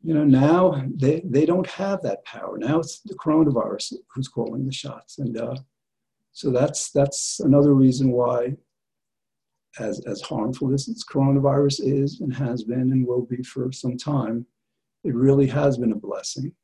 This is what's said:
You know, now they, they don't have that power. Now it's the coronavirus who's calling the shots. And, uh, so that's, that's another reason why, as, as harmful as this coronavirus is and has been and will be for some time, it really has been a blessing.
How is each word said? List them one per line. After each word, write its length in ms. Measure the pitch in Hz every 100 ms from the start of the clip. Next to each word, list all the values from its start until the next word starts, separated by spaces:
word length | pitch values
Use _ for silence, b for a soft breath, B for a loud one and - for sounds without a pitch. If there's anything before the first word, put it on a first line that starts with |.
You 100 | 165
know, 100 | 156
now 600 | 151 131 147 175 185 143 131
they, 300 | - 135 160
they 220 | 175 127 156
don't 200 | 175 170
have 340 | - 196 196
that 220 | 117 98
power. 340 | - 107 95 98
Now 220 | 113 156
it's 200 | 151 -
the 120 | -
coronavirus 800 | - 156 156 151 120 - - - - _
who's 140 | - 135
calling 400 | - 117 123 135
the 60 |
shots. 460 | 135 139 117 _ -
And, 200 | 139 110
uh, 160 | 117 131 - _ _ _ _ _ _
so 180 | - 147
that's, 400 | 123 - - -
that's 480 | 143 139 - - -
another 340 | - 143 147
reason 360 | 139 131 127 131
why, 440 | 123 120 120 123 143 _ _ _ _ _ _ _ _ _ _ _ -
as, 260 | 110 98 -
as 140 | -
harmful 540 | - 143 110 127 135
as 120 | 139 180
this 180 | 226
coronavirus 760 | - 139 135 139 139 139 143 139
is 360 | 131 139 139 -
and 140 | 156
has 300 | 123 131 123
been 260 | 107 127 127
and 160 | 131 123
will 160 | 123
be 200 | 120 123
for 300 | 127 131 127
some 240 | 131 123 123
time, 480 | - 143 110 117 120 _ _ _ _ _
it 100 | 175
really 320 | 117 131 139 135
has 320 | 139 143 123
been 140 | 117
a 40 | 107
blessing. 560 | 107 98 - - 143 _